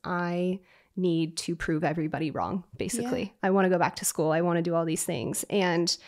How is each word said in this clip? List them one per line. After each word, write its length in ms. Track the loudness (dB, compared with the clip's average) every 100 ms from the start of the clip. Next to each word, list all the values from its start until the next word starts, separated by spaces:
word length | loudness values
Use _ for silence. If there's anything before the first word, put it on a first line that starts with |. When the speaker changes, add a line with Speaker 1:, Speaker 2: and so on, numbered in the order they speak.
Speaker 1:
I 560 | -6 -2 -2 0 0 -2 -8 _ _ -2
need 400 | 2 2 0 -2
to 160 | -6
prove 300 | -4 -2 0
everybody 460 | 0 0 -2 -2 -4
wrong, 320 | -2 -2 -4 -6 -8
basically. 460 | -4 -4 -2 -2
Speaker 2:
Yeah. 260 | -4 -2 2
Speaker 1:
I 20 |
wanna 200 | 4 4
go 80 | 4
back 180 | 2 0
to 80 |
school. 280 | -4 0 0
I 80 | 2
wanna 200 | 2 2
do 140 | 2
all 100 | 0
these 200 | 0 -2
things. 400 | -2 -2 -2 -4 -2
And 480 | 0 2 2 2 -2